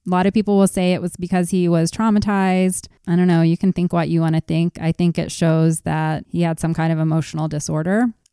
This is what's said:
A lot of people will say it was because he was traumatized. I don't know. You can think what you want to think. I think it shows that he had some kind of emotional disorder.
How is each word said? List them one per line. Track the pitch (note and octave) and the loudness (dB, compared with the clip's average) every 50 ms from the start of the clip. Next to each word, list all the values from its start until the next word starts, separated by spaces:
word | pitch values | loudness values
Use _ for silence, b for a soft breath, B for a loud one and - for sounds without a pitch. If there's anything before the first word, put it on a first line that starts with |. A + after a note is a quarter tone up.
| _ | _
A | F3+ | -2
lot | F3+ F3+ F#3 | 0 2 2
of | G3 F#3+ | 2 2
people | A3 G3 G#3 G3+ | 0 0 2 4
will | G3 G3 | 4 4
say | F#3 - F#3+ F3+ F3+ F3+ | 2 2 0 0 0 0
it | - | 0
was | E3+ F3 - | -2 -6 -8
because | - F3+ F3 F#3+ F3+ F3 E3+ | -8 -6 -2 -2 -2 0 0
he | G3+ F#3 F3 | 0 0 2
was | E3+ E3+ E3 E3 E3 | 2 2 2 0 0
traumatized. | - - A3 A3+ G#3 G#3 - G#3+ G3+ G3 F#3+ F#3+ F#3 F#3 F#3 F#3 F3+ - - - - _ _ | -2 -2 0 2 2 2 0 0 0 0 0 2 2 2 0 0 -2 -4 -8 -14 -20 _ _
I | - E3+ | 0 2
don't | F3+ F3+ | 2 4
know. | F3+ E3+ E3 | 4 4 4
You | E3 E3 E3+ | 4 2 2
can | - - F#3+ - | 2 0 0 0
think | F3+ F3+ F3 | 0 -2 -2
what | - E3+ D#3+ | 0 -2 -2
you | D#3 E3 E3 | 0 0 0
want | E3 D#3+ D#3+ | 0 0 0
to | D#3+ | 0
think. | - - D#3+ D#3+ E3+ F3 - - | -2 -2 -2 -2 -2 -2 -4 -4
I | E3 E3 - | -4 -4 -2
think | - F3 E3+ D#3+ E3+ | 0 0 0 0 -2
it | E3 - | -4 -6
shows | - - E3+ E3 D#3+ D#3+ D#3+ E3 D#3+ - | -4 -2 0 2 2 4 2 2 0 0
that | - D#3+ D#3 D#3 D#3 D#3 D#3 D3 - - | -4 -4 -4 -2 -2 -2 -4 -6 -6 -6
he | - E3+ E3+ | -4 -2 -2
had | E3 D#3+ - | -2 -2 -2
some | - D#3+ E3 | -4 -4 -2
kind | E3+ E3 E3 E3 | -2 -2 0 0
of | D#3 | 0
emotional | D#3+ D#3+ D#3 D#3+ D3+ - - D#3 D#3 D#3 | 0 0 0 -2 -2 -4 -6 -6 -6 -4
disorder. | D3+ D3 - - D#3 D3+ D#3+ F3+ G3 A3 B3 A#3 - _ _ _ | -4 -6 -6 -4 -4 -4 -2 0 0 0 0 -2 -2 _ _ _